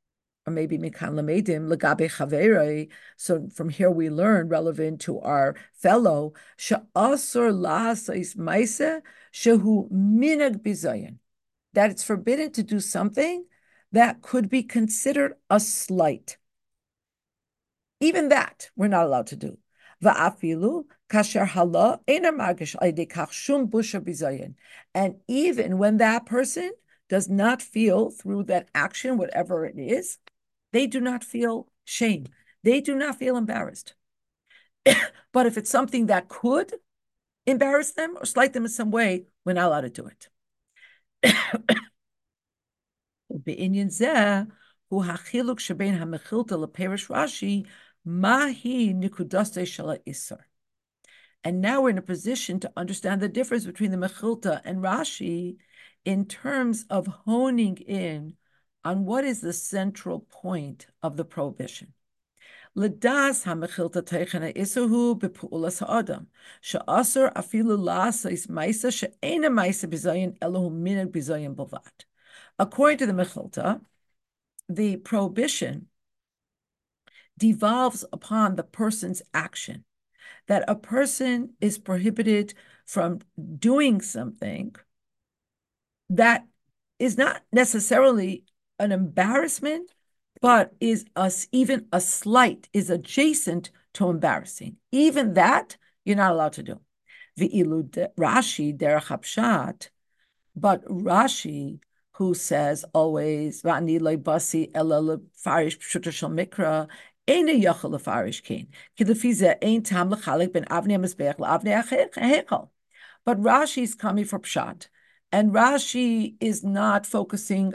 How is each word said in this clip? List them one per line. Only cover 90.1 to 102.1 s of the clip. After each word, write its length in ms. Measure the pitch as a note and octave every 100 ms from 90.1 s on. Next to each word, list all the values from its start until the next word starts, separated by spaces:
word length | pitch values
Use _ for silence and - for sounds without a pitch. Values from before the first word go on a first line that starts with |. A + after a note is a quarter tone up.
| _ _ _
but 320 | A#3+ A#3 - -
is 260 | A3+ A3 - -
a 100 | F#3+
s-, 220 | - -
even 360 | B3+ B3 B3+ -
a 100 | F3+
slight, 640 | F3+ - G#3 B3 A#3 - -
is 160 | G#3 F3+
adjacent 840 | F3 - - D#4 D4+ - F3 - _ _
to 160 | - F3+
embarrassing. 680 | E3 D#3+ E2+ - - - - _
Even 420 | C4 D#4 D4 A3+
that, 440 | F#3 F#3 C#4 - - _ _
you're 120 | - G3+
not 160 | G3
allowed 220 | E3 D3+
to 100 | -
do. 160 | - - _ _ _ - - -
Ve'ilu 500 | F#3+ G#3 E3+ D#3+ C#3
de-, 200 | - F3+ -
Rashi 580 | D3+ B3 - - D3 C#3+
derech 300 | D3 D3+ -
hapshat, 840 | - - - A#3 F3+ A#2+ - - _ _ _ _ _ _ D#3
but 280 | G3+ F3+ -
Rashi, 960 | F3+ G3+ F#3 C4 - D#3 D3 C#3 - _ _ _